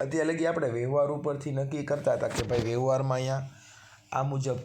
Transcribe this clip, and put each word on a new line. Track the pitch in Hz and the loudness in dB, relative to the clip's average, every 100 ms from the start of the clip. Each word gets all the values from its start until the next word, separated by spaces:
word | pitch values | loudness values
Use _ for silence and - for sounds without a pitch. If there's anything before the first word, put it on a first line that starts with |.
અત્યાર | 135 156 156 | -2 0 2
લગી | 165 165 | 2 0
આપણે | 165 135 | 2 0
વ્યવહાર | 117 127 143 143 | 0 0 2 2
ઉપરથી | 147 151 139 147 | 0 -2 -4 -2
નક્કી | 135 135 147 | -2 -2 -4
કરતા | 143 147 131 120 | -2 0 2 2
હતા | 117 - | 0 -2
કે | |
ભાઈ | 113 120 110 | 0 0 2
વ્યવહારમાં | 120 131 131 135 127 | 2 2 2 2 0
અહીંયા | 131 135 135 - - - - - - | 0 -2 -4 -12 -20 -20 -20 -20 -6
આ | 131 | -2
મુજબ | 139 139 131 127 | -2 -2 -2 -4